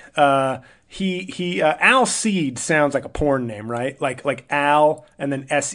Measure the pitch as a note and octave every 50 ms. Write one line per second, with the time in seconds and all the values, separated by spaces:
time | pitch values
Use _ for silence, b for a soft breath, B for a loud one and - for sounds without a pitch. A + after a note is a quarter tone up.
0 | B B _ - D3 C#3 C#3 C#3 C3+ C3 C3 B2+ b b b b b _ - -
1 | F#3+ F#3+ F3+ F3+ F#3 F#3 - - F3+ F3 F3+ F#3+ E3 D3+ D#3 - F3 G3+ B3 C4+
2 | B3 - - - - A3 G3+ F#3 D#3 C3+ B2+ A#2+ - - E3 D#3 D3 C#3+ - C3+
3 | A#2 - - - D#3 D3 C#3 C3 B2 A#2 G#2+ G#2 G#2+ A2+ A#2 A#2 B2+ C#3 C#3+ -
4 | D3 C3+ B2+ B2+ - D3 C3+ B2+ - _ D3+ D3 C#3+ C#3+ D3 D3+ D3+ D3+ D3+ D3+
5 | b b b - C#3+ C#3 C#3+ C3+ C3+ C3 D#3 C#3+ C#3 - -